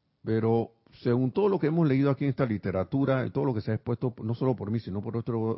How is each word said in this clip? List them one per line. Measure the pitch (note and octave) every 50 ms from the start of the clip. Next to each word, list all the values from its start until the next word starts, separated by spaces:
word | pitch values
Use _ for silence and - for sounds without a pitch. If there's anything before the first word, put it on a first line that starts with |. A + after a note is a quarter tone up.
| _ _ _ _ -
Pero | A2+ A2 A2+ A2 A2+ A#2 A#2 A2 - - _ _ _ - -
según | - B2 A#2+ B2+ C3 B2+
todo | - F#3+ G#3 G3+
lo | G3 D3+
que | D#3+ D3
hemos | D#3+ E3+ E3
leído | C#3+ C3 C3+ C#3 C#3+
aquí | C3+ - C#3+
en | C#3
esta | B2+ - C#3
literatura, | A2+ G#2+ F#2+ - G2+ F2+ F#2+ F2+ - - C3+ C3+ C3 C3+ C3 A#2+
y | G#2
todo | - C3+ C#3+
lo | C3+ A#2
que | G#2+
se | - A2+
ha | A2
expuesto, | G#2+ - B2 A#2+ - C3 B2 - -
no | - A2 A#2
solo | - C#3 C3 A#2+
por | G2 G#2 G2+
mí, | A2+ A#2
sino | - F#2 F#2 G#2
por | G2 A#2 G#2+
otro, | A#2 A2+ - A#2 A2+ A2+ A2+ A2+